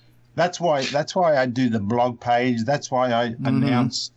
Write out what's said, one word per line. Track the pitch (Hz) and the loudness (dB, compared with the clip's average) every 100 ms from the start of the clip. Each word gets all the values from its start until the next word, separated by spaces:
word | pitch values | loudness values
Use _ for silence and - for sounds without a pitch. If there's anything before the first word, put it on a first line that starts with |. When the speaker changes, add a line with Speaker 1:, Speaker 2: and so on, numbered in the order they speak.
| _ _ _ - | _ _ _ -2
Speaker 1:
That's | 175 - | -2 0
why, | 175 147 127 | 0 0 0
that's | 135 151 | -4 -2
why | - 160 147 | 0 2 2
I | 131 | 0
do | 120 127 | 0 0
the | 113 | 0
blog | 98 120 123 120 | 0 0 0 -2
page. | 123 120 127 120 | 0 2 2 0
That's | 113 143 - | 0 -2 -2
why | 127 127 | -2 2
I | 117 120 | 2 0
Speaker 2:
Mm-hmm. | 120 131 | -2 -2
Speaker 1:
announce | - 139 123 117 - - | 0 2 2 0 -2 -10